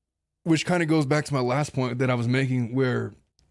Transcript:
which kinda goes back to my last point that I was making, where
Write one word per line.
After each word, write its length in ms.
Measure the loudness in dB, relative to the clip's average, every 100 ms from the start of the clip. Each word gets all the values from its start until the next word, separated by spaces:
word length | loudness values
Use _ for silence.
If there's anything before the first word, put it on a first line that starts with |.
| _ _ _ _
which 200 | 0 0 2
kinda 200 | 0 2
goes 200 | 2 2
back 180 | 0 0
to 80 |
my 60 | -2
last 320 | 0 0 -2
point 260 | -2 -2 0
that 120 | 0
I 40 |
was 140 | 0 0
making, 460 | 0 0 0 0
where 380 | 0 0 -2 -6 -12 _ _ _